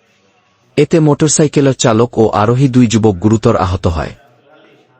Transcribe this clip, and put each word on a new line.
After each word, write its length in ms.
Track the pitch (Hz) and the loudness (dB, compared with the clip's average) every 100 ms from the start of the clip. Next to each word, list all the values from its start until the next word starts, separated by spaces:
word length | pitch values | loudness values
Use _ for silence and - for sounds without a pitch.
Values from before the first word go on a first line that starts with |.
| _ _ _ _ _ _ _ - | _ _ _ _ _ _ _ -2
এতে 220 | 147 170 | 0 2
মোটরসাইকেলের 720 | 151 143 151 - 147 - 139 | 0 0 0 0 0 0 0
চালক 440 | 131 131 110 123 - | 0 0 0 0 0
ও 120 | 107 | 0
আরোহী 380 | 101 107 123 139 | 0 0 0 0
দুই 200 | 123 120 | 2 2
যুবক 280 | 110 110 90 | 2 0 0
গুরুতর 400 | 104 107 120 110 | 0 0 0 0
আহত 320 | 90 90 95 | -2 -2 -4
হয়। 240 | 80 67 - _ _ _ _ _ _ _ _ | -4 -8 -12 _ _ _ _ _ _ _ _